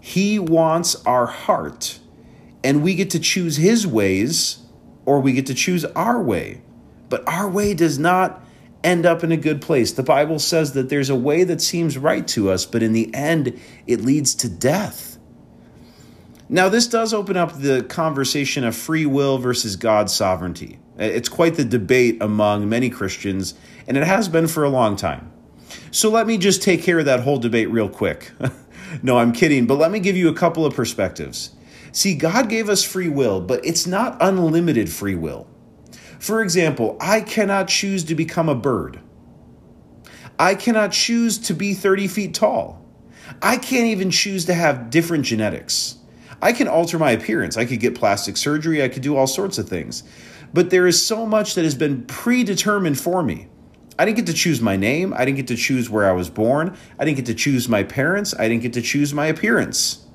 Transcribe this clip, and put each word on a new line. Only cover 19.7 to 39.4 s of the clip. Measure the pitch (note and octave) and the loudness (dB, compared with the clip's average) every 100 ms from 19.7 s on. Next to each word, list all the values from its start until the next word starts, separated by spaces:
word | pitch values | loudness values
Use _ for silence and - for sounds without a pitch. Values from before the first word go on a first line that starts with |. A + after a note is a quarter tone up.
| F#2+ | -2
God's | A2+ G#2+ G2+ | 2 2 2
sovereignty. | - G2 F#2 F2+ E2 - - - - | 0 0 0 -4 -8 -14 -18 -20 -6
It's | G#2+ G2+ A#2 | -4 -2 -4
quite | - E3+ E3 | 2 2 2
the | B2 | 0
debate | A#2 F#2 B2+ B2 A2 | -2 2 4 4 2
among | G#2+ G#2 G#2 G#2 G#2 | -2 2 2 2 0
many | A2+ B2+ | 0 -2
Christians, | A#2+ F#2+ - G2+ F#2+ F2+ - - - - | -4 -8 -6 -6 -4 -6 -10 -20 -20 -4
and | C3+ | 0
it | D#3 | 2
has | G3 G3 | 2 2
been | D#3+ E3 | 0 0
for | D#3 | 0
a | D3 | 0
long | C3 A2 G2 | 2 2 0
time. | F2 C#2 - - - - - - - | -4 -6 -12 -20 -20 -20 -20 -20 -8
So | - A3 | 0 2
let | A3+ A3 | 2 2
me | A3+ | 2
just | F#3+ F#3 | 2 2
take | - E3 | 2 2
care | F3+ E3+ | 2 2
of | D#3 | 2
that | B2+ | 2
whole | B2 C#3 | 2 0
debate | A#2 A2+ G#2+ | 0 0 0
real | A2+ G#2 | 0 -2
quick. | - F#2+ D2 - - | -2 -4 -4 -12 -6
<laughs> | C3+ - - - - D#3+ | -6 -6 -20 -20 -14 -6
No, | C3 B2 | 2 4
I'm | A#2+ | 4
kidding, | A#2 E3 C#3 A#2 | 4 4 4 4
but | C#3+ | 4
let | D#3+ | 2
me | G#3+ | 2
give | F#3+ F#3 | 0 2
you | E3+ | 2
a | |
couple | - F3 E3 D3+ | 2 0 2 0
of | |
perspectives. | - A#2 - F#2 - C#2+ - - - - - - | 0 -4 -2 -4 -4 -10 -10 -14 -16 -20 -20 -10
See, | - G3 D#3 | -2 0 2
God | D#3+ G#3 A#3+ | 2 2 0
gave | A3+ G#3+ | -2 0
us | G3 | 0
free | - F#3+ F3 | 0 -2 -2
will, | C#3 B2 F#2+ | 0 0 0
but | F2 B2 | -2 -2
it's | - D#3+ F3+ | -2 -2 -2
not | F#3+ B3 - | -2 -2 2
unlimited | F#3 F#3+ E3 D#3+ E3+ A#2+ F#2 | 2 4 2 2 2 2 0
free | - G2+ | -4 -4
will. | F#2 D#2+ A#1 - - - - - - - - | -4 -6 -10 -16 -20 -20 -20 -20 -20 -20 -14
For | - A3 | -2 0
example, | G#3 E3+ E3 C3 A2 - | 2 2 2 2 -2 -2
I | E3+ A3 | 0 0
cannot | G#3+ - G3 G3 F#3 | 2 -2 2 0 0
choose | - G3 F#3+ D#3+ | -2 0 -2 -2
to | D#3+ | -2
become | D#3+ - D#3+ | -2 0 0
a | C3+ | 0
bird. | C3+ A2 - - - - - - | 0 -2 -4 -12 -20 -20 -20 -20